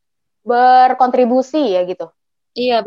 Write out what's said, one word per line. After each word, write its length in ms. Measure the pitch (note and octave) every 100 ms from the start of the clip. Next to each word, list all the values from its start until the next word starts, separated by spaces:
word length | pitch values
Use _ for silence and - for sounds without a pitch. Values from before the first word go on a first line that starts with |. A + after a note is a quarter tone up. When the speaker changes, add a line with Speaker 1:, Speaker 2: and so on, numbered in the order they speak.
| _ _ _ _ G#3+
Speaker 1:
berkontribusi 1300 | A#3+ B3+ B3+ B3+ B3+ B3+ B3+ B3 B3+ B3+ D#4 C4 F3+
ya 80 |
gitu? 240 | F3+ F3+ E3 _ _ _ _ -
Speaker 2:
Iya, 240 | B3 A#3